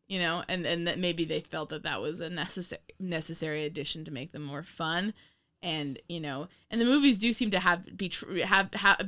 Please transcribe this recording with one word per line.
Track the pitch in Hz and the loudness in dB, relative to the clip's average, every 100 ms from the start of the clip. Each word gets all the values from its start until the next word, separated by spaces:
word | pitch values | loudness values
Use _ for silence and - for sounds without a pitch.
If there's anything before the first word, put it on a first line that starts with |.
| - | -8
you | 190 | -2
know, | 170 170 - | 0 -2 -2
and, | 180 165 | -2 0
and | 170 170 | 0 0
that | 175 | 0
maybe | 180 170 | 0 0
they | 160 156 | -2 -2
felt | - 160 160 | -4 -6 -6
that | 156 | -6
that | 151 120 | -6 -4
was | 127 170 | -4 -6
a | 165 | -6
necessa-, | 175 151 - 175 - - - | -4 -4 -4 -6 -8 -14 -10
necessary | 185 160 - 160 156 151 | -6 -4 -2 -4 -2 -2
addition | 151 151 135 160 | -4 -4 -6 -6
to | 156 | -8
make | 135 135 | -8 -8
them | - | -10
more | 147 143 | -8 -8
fun. | 180 - 160 170 202 214 - _ _ _ | -10 -6 -2 0 -2 -4 -14 _ _ _
And, | 180 156 143 135 - | -6 -4 -4 -6 -8
you | 170 | -8
know, | 151 135 156 _ - | -6 -6 -8 _ -6
and | 226 | 2
the | |
movies | 233 285 277 208 | 4 6 8 6
do | 226 | 4
seem | 226 226 | 2 2
to | 190 | 2
have, | 180 175 - 185 | 4 2 0 -6
be | 185 | -4
tr-, | - - 175 | -4 -4 -2
have, | 196 196 190 | 4 4 4
ha-, | 214 196 - | 4 6 6